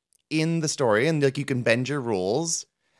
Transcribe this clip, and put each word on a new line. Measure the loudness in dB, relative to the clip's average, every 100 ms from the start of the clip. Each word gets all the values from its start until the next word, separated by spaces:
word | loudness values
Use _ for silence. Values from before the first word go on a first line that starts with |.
| _ _ _
in | -2 0 0
the | -2
story, | 0 2 4 2
and, | 2
like, | 0 0
you |
can | -2 -2
bend | 2 0 0
your | -4
rules | -2 -2 0 0 -2 -6 -10 _ _ _